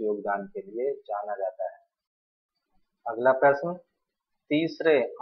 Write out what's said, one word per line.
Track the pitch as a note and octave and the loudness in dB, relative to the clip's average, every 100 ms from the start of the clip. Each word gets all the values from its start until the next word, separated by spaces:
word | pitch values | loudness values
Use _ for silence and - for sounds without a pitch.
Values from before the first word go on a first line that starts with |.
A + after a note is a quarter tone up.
योगदान | G#2+ G#2 G2+ G2+ G2 | -2 -2 -2 -4 -6
के | G2+ | -12
लिए | F#2+ A2 C3+ | -10 -6 -4
जाना | C3+ - G#2 G#2 G2+ | -4 -6 -6 -6 -4
जाता | F#2+ - | -6 -4
है। | F#2 - _ _ _ _ _ _ _ _ _ _ _ _ A#2 | -8 -10 _ _ _ _ _ _ _ _ _ _ _ _ -8
अगला | A2+ B2+ | 0 2
प्रश्न, | C3 C#3+ C#3 E3+ F3+ - _ _ _ _ _ - | 6 6 4 0 -8 -12 _ _ _ _ _ -2
तीसरे | D3+ D#3+ - D#3+ C#3+ A#2 - | 0 0 0 4 4 2 0